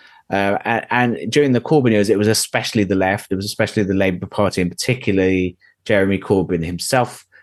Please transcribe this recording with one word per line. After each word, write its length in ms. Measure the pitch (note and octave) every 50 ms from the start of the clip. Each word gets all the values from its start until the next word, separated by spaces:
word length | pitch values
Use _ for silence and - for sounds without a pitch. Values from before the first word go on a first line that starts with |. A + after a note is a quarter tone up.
| - - - - _ -
Uh, 300 | - G2 G2 G2+ G2+ - -
a-, 280 | G#2+ A#2 A2 - - B2+
and 260 | B2 B2 A#2+ A2+ - D2 G#2+
during 220 | B2+ D3 D3 C#3 B2
the 80 | A#2+
Corbyn 320 | - - D#3+ D3+ B2+ B2 A2
years, 180 | G#2 G2+ G2+
it 80 | G#2 G2
was 100 | G#2 G#2+
especially 560 | A2 - - - - A#2+ A2 - - A2+ G2+
the 100 | F#2 G2
left. 380 | F#2+ F#2+ F#2 G2 G#2 - - G2
It 40 |
was 100 | F#2+ G2
especially 360 | G#2 - - A2 G#2 - - G#2
the 120 | F2+ G2
Labour 320 | F#2+ G2 F#2+ F#2 F2+ G2
Party, 340 | F2+ - - G#2 F#2 - -
and 100 | F2+ F2
particularly 840 | F2+ - - - B2+ B2+ - - G2 F#2+ F#2 F#2 F#2+ F#2 F#2 F2+ F2+ _ _ _ _ _ _
Jeremy 340 | - A2 G2+ G2 G2 G2 F#2
Corbyn 440 | - - G#2 F#2+ F2 - F2+ E2+ E2
himself. 600 | E2 F2 E2 - - - B2+ A#2+ A#2 - - - _ _ -